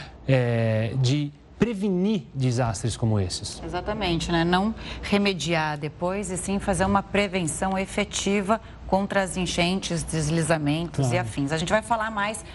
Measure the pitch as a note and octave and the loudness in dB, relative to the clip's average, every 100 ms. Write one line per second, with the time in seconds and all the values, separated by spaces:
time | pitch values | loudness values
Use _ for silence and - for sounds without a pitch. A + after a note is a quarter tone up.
0 | - - - C3+ A#2+ A#2 A2+ A2 A2+ C3+ | -16 -6 2 4 4 2 2 2 0 2
1 | B2+ D3 D3 D3 - - A3 G3+ G#3 F3+ | 2 2 0 -6 -8 -2 -2 0 0 2
2 | G3 G#3 - C3+ B2+ A#2+ A#2 G#2 A#2 - | 2 0 -2 0 0 2 0 0 -4 0
3 | A2+ G#2 F#2 - - - E3 F3 F3+ G#3+ | 2 2 0 -4 -8 -10 -6 -6 -4 -2
4 | F#3 E3 E3 E3+ E3+ F3+ G#3 A3 - - | 0 0 0 2 4 4 2 -2 -8 -10
5 | - G3+ G3+ F#3 D3 E3 D#3 D3+ D3+ - | 0 2 2 0 0 0 0 -2 -6 -4
6 | F3 G3 F#3 F3+ - G3 - F3 F#3+ G3 | -4 -2 -4 -6 -2 -2 0 2 4 2
7 | - G3+ G3+ F#3 D#3+ - F#3+ F#3+ F#3+ - | 2 0 2 0 -2 0 0 0 -2 -2
8 | G3+ - G3 G3+ F#3+ A3 - - - F#3+ | -2 -2 0 2 2 0 -2 -14 0 0
9 | G3 G3 F#3 F#3 F3 - F3 F#3+ - E3+ | 2 0 0 -2 -2 0 0 0 -2 -4
10 | - D#3+ D3 E3 D#3 D#3+ C#3+ D#3 E3+ - | -2 -2 0 2 2 2 2 0 -2 0
11 | C3 A2+ A2+ C#3+ C#3 D#3+ E3 G#3+ G#3+ A3+ | 2 2 -2 -2 -2 0 2 0 2 -2
12 | A3 G#3+ G3+ A3 - | -2 -2 -4 -4 -10